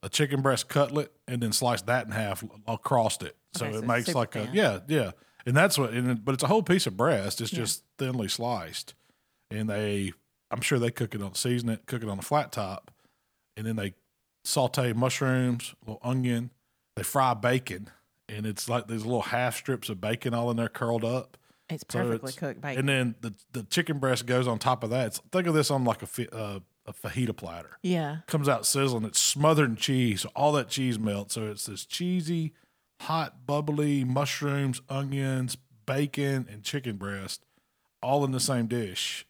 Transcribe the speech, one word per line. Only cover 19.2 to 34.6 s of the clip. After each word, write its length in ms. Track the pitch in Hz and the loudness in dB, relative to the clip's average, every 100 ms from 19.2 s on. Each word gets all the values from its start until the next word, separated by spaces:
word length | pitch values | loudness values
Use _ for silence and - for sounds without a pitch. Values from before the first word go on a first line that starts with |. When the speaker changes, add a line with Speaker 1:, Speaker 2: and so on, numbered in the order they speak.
Speaker 1:
half 340 | 101 120 123 - | 0 0 0 -2
strips 320 | - 131 - | -4 -4 -2
of 100 | 101 | -4
bacon 320 | 104 113 127 | -2 0 0
all 180 | 117 120 | 0 0
in 60 | 117 | 0
there 120 | 117 | 0
curled 360 | - 117 117 | -2 0 0
up. 320 | 113 127 - - _ _ _ | 0 -2 -4 -18 _ _ _
Speaker 2:
It's 160 | 156 - | -12 -6
Speaker 1:
So 120 | - | -2
Speaker 2:
perfectly 280 | 151 113 131 | 0 -2 -4
Speaker 1:
it's, 80 | 131 | -6
Speaker 2:
cooked 220 | 147 - | -8 -6
bacon. 200 | 143 131 | -6 -2
Speaker 1:
and 80 | 135 | 0
then 260 | 135 123 110 | 2 2 -2
the, 120 | 117 101 - | -8 -12 -10
the 100 | 127 | -10
chicken 340 | 104 - 170 147 | -2 0 0 0
breast 280 | 135 123 120 | 2 0 2
goes 200 | 127 123 | 2 2
on 120 | 113 | 0
top 260 | - 127 | 2 2
of 60 | 110 | 0
that. 160 | 123 117 | 0 -2
It's, 140 | - - | -4 -4
think 160 | 185 175 | 0 2
of 80 | |
this 160 | 156 139 | 4 4
on, 140 | 139 | 2
like, 180 | 123 110 | 2 0
a 40 | 117 | -4
fa-, 280 | - 117 | -8 -6
uh, 260 | 113 104 98 90 _ - | -6 -8 -8 -12 _ -18
a 60 | |
fajita 420 | 101 107 123 123 | -12 -8 -2 -2
platter. 440 | 107 87 85 78 - | -2 -8 -12 -14 -6
Speaker 2:
Yeah. 360 | 185 180 151 156 - | 0 0 0 -6 -2
Speaker 1:
Comes 200 | 160 139 | 0 4
out 180 | 123 104 | 4 2
sizzling. 380 | 139 135 120 | 2 2 2
It's 160 | 107 - | 0 2
smothered 500 | - 139 151 156 139 | 2 4 6 6 4
in 60 | 110 | 2
cheese. 440 | - 131 123 98 | 0 2 2 0
So 80 | - - | -4 2
all 160 | 143 | 4
that 160 | 147 110 | 4 0
cheese 300 | - 127 113 | -2 0 0
melts. 360 | 110 101 101 | 0 -2 -4
So 120 | - 107 | -6 -6
it's 180 | 101 - | -6 -8
this 200 | 98 - | -10 -8
cheesy, 680 | - 180 180 160 170 160 _ _ _ _ _ | -4 0 0 0 -2 -2 _ _ _ _ _
hot, 460 | - 165 147 - 127 | -2 -2 -2 -6 -2
bubbly 580 | 143 147 147 151 143 | 0 0 0 2 2
mushrooms, 800 | 127 131 143 - 147 143 | 2 2 0 0 0 0